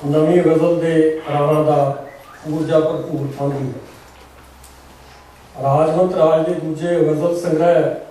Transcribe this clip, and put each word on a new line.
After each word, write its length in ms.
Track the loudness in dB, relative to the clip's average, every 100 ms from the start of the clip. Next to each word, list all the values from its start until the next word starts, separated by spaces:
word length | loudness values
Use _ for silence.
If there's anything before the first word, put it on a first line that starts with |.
| 0
ਨਵੀਂ 360 | 0 4 4
ਗਜ਼ਲ 400 | 4 2 2 0
ਦੇ 400 | 0 2 2 0 -4
ਰਾਹਾਂ 300 | -2 0 2
ਦਾ 420 | 2 2 0 -4 -12 -20 -20 -18 -8
ਊਰਜਾ 260 | -6 0 0
ਭਰਪੂਰ 480 | 0 -4 -6 -6 -8 -6
ਫੰਦ 140 | -6
ਹੈ। 280 | -4 -8 -10 -16 -20 -20 -20 -20 -20 -20 -20 -20 -20 -20 -20 -20 -20 -20 -20 -20 -6
ਰਾਜਵੰਤ 520 | 0 2 2 2 0 2
ਰਾਜ 300 | 2 2 0
ਦੇ 80 |
ਦੂਜੇ 460 | -4 -6 -6 -2 0
ਗਜ਼ਲ 400 | 2 0 -2 -2
ਸੰਗ੍ਰਹਿ 440 | -2 0 2 2 0 -4 -12